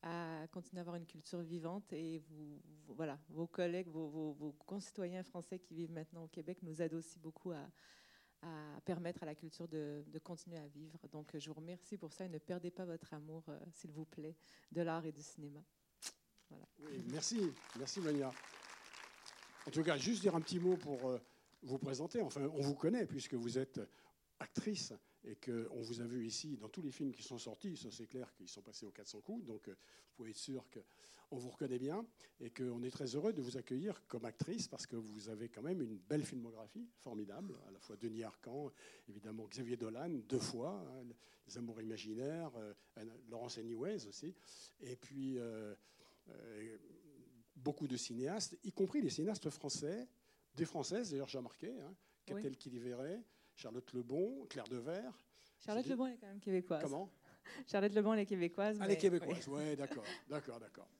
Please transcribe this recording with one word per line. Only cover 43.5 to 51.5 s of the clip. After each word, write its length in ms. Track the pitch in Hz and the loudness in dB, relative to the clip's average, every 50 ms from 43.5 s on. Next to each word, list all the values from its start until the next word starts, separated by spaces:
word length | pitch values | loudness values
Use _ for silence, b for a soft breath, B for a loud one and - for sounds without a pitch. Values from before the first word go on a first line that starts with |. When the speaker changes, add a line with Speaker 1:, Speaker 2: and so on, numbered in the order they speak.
| 117 117 | -4 -4
Speaker 2:
Anyways 480 | 110 113 117 110 127 180 220 196 120 104 | -2 -2 -2 0 0 0 0 -2 -4 -6
aussi, 260 | 98 - - 160 190 B B B B B B B B B | -10 -6 -6 -6 -8 B B B B B B B B B
et 140 | - 123 127 123 | -8 -8 -8 -8
puis, 400 | - - 139 139 135 135 131 123 | -8 -8 -4 0 2 2 2 2
euh, 340 | 120 117 113 110 110 104 104 - B B B B B B B B B - | 0 0 -2 -4 -4 -6 -6 -10 B B B B B B B B B -14
euh, 480 | - - 110 113 110 104 107 113 110 107 - - - - - 156 143 131 - - - - - _ _ | -14 -12 -12 -10 -8 -8 -8 -8 -8 -10 -14 -16 -18 -18 -20 -20 -20 -20 -20 -20 -20 -20 -20 _ _
beaucoup 320 | - 123 143 143 - 156 139 | 0 2 2 2 4 2 0
de 100 | 127 120 | 2 0
cinéastes, 600 | - - 120 117 127 143 185 220 - - - - - | 0 0 0 2 2 2 2 2 0 -2 -4 -6 -6
y 80 | 208 | -6
compris 300 | - - 196 185 - 294 | 4 4 4 6 6 6
les 80 | 254 156 | 4 4
cinéastes 400 | - - 156 196 214 - - 160 | 4 4 4 2 2 2 0 -2
français, 580 | 143 - - 143 - - - 147 180 220 254 254 - _ b b b b b b _ | -4 -2 -2 0 0 2 2 0 0 0 -2 -6 -10 _ b b b b b b _
des 100 | 135 170 | 2 2
Françaises 460 | 156 - 170 135 - 180 214 247 202 | 2 4 0 0 2 2 2 2 2
d'ailleurs, 180 | 147 139 139 - | 2 0 0 0
j'ai 80 | - 135 | -2 -2
remarqué, 320 | 120 117 | -4 -4